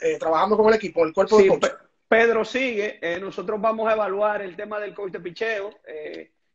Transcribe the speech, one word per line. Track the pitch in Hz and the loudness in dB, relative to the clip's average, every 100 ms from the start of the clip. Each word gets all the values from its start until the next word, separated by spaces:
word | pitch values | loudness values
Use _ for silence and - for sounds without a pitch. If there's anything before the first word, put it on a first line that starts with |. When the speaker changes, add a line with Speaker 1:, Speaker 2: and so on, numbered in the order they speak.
Speaker 1:
eh, | 160 151 | -4 -2
trabajando | 160 160 190 214 | 0 0 2 4
con | 214 | 4
el | 220 | 4
equipo, | 196 165 | 0 0
el | 160 | 0
cuerpo | 175 196 214 | 2 4 6
de | |
Speaker 2:
Sí, | 196 | 6
Speaker 1:
coach? | 156 | 6
Speaker 2:
Pe-, | - - _ _ - | 0 -4 _ _ 2
Pedro | 226 233 226 | 4 4 2
sigue. | 214 254 262 214 208 - | -2 -2 -2 -2 -6 -6
Eh, | 165 175 | -6 -6
nosotros | 196 196 185 214 | -8 -8 -6 -2
vamos | 220 226 226 | -2 0 0
a | |
evaluar | 220 202 196 214 208 | 0 0 0 0 -2
el | 196 175 | -8 -10
tema | 208 208 | -8 -8
del | 208 175 | -8 -10
coach | 196 | -10
de | 180 | -10
picheo, | 175 165 220 214 202 - - | -12 -6 -4 -4 -8 -14 -16
eh, | 156 156 165 156 _ _ | -14 -12 -14 -18 _ _